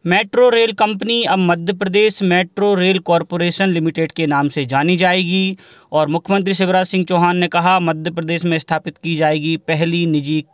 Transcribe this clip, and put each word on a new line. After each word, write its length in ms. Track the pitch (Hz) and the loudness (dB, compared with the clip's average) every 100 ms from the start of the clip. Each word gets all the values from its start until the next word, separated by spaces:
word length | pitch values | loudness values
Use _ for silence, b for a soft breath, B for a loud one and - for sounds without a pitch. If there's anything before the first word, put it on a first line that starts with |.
| 170 | 0
मेट्रो 440 | 185 214 247 247 | -2 0 2 4
रेल 220 | 233 226 | 4 0
कंपनी 520 | 202 214 202 214 233 | 0 -2 0 -2 -2
अब 160 | 226 190 | 0 2
मध्य 340 | 180 170 170 | 2 0 -2
प्रदेश 480 | 185 185 196 214 - | -4 0 2 2 2
मेट्रो 540 | 190 180 175 - 208 196 | 0 0 -2 -2 0 2
रेल 240 | 185 185 | 2 0
कॉरपोरेशन 680 | 170 170 170 175 175 - 196 | 2 0 0 -2 -2 0 0
लिमिटेड 420 | 170 160 160 160 | 0 -2 -2 -4
के 160 | - 156 | -2 0
नाम 220 | 143 143 | 0 0
से 160 | 147 127 | -2 -2
जानी 320 | 135 156 180 | 0 2 2
जाएगी। 600 | 180 185 175 185 190 190 B B B | 2 2 0 -2 -2 -6 B B B
और 160 | 151 151 | -2 0
मुख्यमंत्री 460 | 165 - 196 190 | -2 -2 -2 0
शिवराज 320 | 190 185 185 185 | -2 2 0 0
सिंह 200 | 190 170 | -2 0
चौहान 320 | 180 175 180 | 2 2 2
ने 100 | 175 | 0
कहा, 320 | 175 175 185 | 2 2 2
मध्य 320 | 170 156 165 | 0 -2 -4
प्रदेश 340 | 170 160 170 170 | -6 -4 -2 -2
में 140 | 165 | -2
स्थापित 380 | - 160 165 - | -2 -6 -6 -10
की 180 | 165 160 | -6 0
जाएगी 420 | 156 156 151 160 | 0 0 -2 -4
पहली 480 | - 156 170 170 170 | -4 -2 0 0 0
निजी 400 | 151 143 156 147 | 0 -2 -4 -6